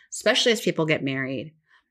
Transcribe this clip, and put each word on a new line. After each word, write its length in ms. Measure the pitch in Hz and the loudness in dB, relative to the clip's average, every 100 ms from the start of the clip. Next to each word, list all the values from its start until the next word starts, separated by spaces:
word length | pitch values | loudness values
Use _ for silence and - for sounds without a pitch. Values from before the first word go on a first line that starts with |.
| _ | _
especially 400 | - 208 262 247 | -2 0 4 4
as 100 | 214 | 2
people 240 | 180 170 156 | 0 0 0
get 180 | 143 | 0
married. 500 | 135 135 135 131 151 - _ _ _ | -2 -4 -4 -6 -10 -16 _ _ _